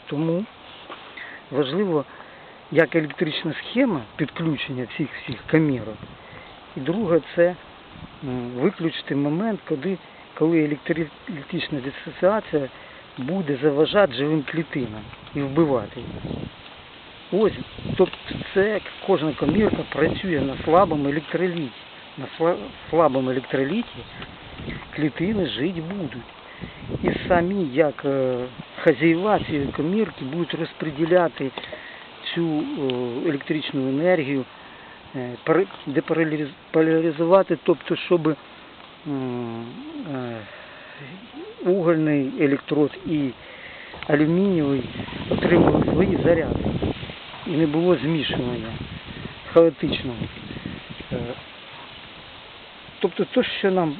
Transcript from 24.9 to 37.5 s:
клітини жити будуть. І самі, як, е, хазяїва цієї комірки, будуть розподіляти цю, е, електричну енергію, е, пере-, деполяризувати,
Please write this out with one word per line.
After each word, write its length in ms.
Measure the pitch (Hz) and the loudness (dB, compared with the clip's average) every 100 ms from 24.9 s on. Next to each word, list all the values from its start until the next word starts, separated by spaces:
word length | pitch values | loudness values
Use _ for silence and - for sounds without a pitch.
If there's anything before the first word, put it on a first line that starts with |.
| - | -4
клітини 520 | 151 - 175 214 160 | -2 0 -2 0 -2
жити 340 | 110 160 170 | -2 -2 -2
будуть. 420 | 160 202 147 123 - - - - - - - - | -6 -6 -6 -8 -14 -18 -20 -14 -14 -12 -10 -4
І 240 | - - - | -2 -2 2
самі, 380 | 175 175 202 156 | 2 4 0 2
як, 320 | 127 151 - 143 | 4 4 2 0
е, 320 | 139 131 123 127 120 - - | 2 2 0 -4 -10 -14 0
хазяїва 640 | 170 127 165 165 208 196 | 2 6 4 4 4 2
цієї 280 | - 147 135 | 2 -2 -2
комірки, 580 | 110 156 208 202 - 131 | -2 0 2 0 -4 -6
будуть 280 | 165 165 | -4 -4
розподіляти 1000 | 151 165 - 156 139 160 180 165 - 135 - - - - - - - - 170 | -4 -6 -6 -6 -2 4 6 4 0 -6 -6 -12 -14 -14 -18 -18 -14 -6 -2
цю, 240 | 165 151 | 0 0
е, 680 | 143 285 135 123 123 120 175 | -2 -2 -2 -2 -2 -2 -2
електричну 600 | 139 - 156 - 143 131 | -2 -2 -4 -2 -2 0
енергію, 560 | 135 175 180 135 139 120 - - - - - - 135 | 2 4 2 2 -2 -4 -10 -20 -20 -20 -20 -12 -8
е, 140 | 123 120 | -8 -4
пере-, 240 | - 160 196 - - | 2 2 2 -4 -4
деполяризувати, 1700 | 139 - 160 160 151 143 - - 165 160 160 165 147 165 190 180 | -2 0 0 2 0 -4 -8 0 4 6 4 2 2 6 6 6